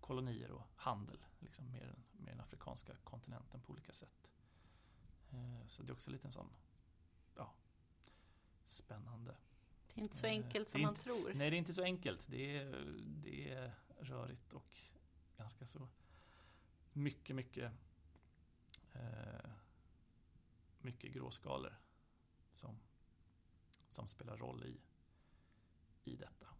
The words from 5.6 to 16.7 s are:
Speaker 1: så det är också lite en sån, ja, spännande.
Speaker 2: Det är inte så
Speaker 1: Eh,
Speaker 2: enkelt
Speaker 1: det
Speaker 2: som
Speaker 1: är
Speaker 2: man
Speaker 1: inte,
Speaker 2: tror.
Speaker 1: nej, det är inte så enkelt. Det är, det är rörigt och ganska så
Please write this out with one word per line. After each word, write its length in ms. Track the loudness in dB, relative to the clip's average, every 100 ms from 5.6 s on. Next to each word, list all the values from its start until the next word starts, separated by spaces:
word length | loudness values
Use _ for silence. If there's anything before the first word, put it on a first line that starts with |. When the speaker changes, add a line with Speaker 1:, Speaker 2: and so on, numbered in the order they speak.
| -6
Speaker 1:
så 140 | -6
det 80 | -6
är 40 |
också 160 | -4 -4
lite 180 | -4 -4
en 40 |
sån, 180 | -6 -6 -10 -18 -20 -20 -20 -20 -20 -18 -8
ja, 160 | -8 -8 -20 -20 -20 -20 -20 -20 -20 -20 -20 -20
spännande. 720 | -6 -6 -4 -8 -6 -6 -6 -8 -12 -20 -20 -20 -8
Speaker 2:
Det 60 | 0
är 20 |
inte 140 | 2 6
så 100 | 8
Speaker 1:
Eh, 60 |
Speaker 2:
enkelt 340 | 8 6 4 6
Speaker 1:
det 40 |
Speaker 2:
som 100 | 10
Speaker 1:
är 40 |
Speaker 2:
man 100 | 10
Speaker 1:
inte, 100 | 8
Speaker 2:
tror. 280 | 4 4 6
Speaker 1:
nej, 160 | 8 8
det 60 | 8
är 20 |
inte 140 | 6
så 100 | 6
enkelt. 420 | 6 6 4 2 0
Det 300 | 0 2 2
är, 140 | 2 0 0 -2 -2
det 440 | -2 -2 -2 -2
är 240 | 0 -2 -4 -12 -8
rörigt 540 | -4 -2 -2 -4 -8
och 240 | -12 -12 -16 -16 -18 -20 -20 -20 -8
ganska 300 | -8 -6 -8
så 220 | -6 -8 -10 -20 -18 -18 -20 -20 -20 -20